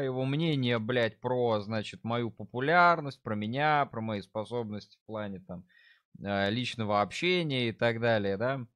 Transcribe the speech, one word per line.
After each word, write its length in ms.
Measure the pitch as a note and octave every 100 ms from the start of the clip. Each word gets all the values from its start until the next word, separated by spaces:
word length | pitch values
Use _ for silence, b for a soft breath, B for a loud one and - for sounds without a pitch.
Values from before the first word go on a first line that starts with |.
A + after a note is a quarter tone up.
его 200 | C3+ B2+
мнения, 540 | C3 C#3+ E3 C#3+ B2 A#2+
блядь, 400 | A2 B2+ A2+ -
про, 400 | B2 B2+ A#2+ G#2+
значит, 440 | G2+ A2 G2+ G2+
мою 260 | A2+ A#2+ A#2
популярность, 920 | - G#2+ B2 C#3 F3 F3 E3 C#3+ -
про 120 | A#2+
меня, 500 | G#2+ G#2+ C3 D3+ D3 C#3
про 140 | A#2
мои 200 | A2+ G#2
способности 760 | F2+ A2 G2+ A#2+ A2 G#2 - _
в 40 | -
плане, 340 | G#2+ G#2 F#2
там, 240 | F#2 F2 - b b b _ -
э, 280 | G2 G2 G2
личного 500 | A#2 B2 - G#2 G#2
общения 720 | G2 - F3 F3+ D#3+ C3 A#2
и 20 |
так 280 | G2+ A#2 A2+
далее, 360 | A#2 A2 G2+ G2
да? 280 | B2 C3+ A2+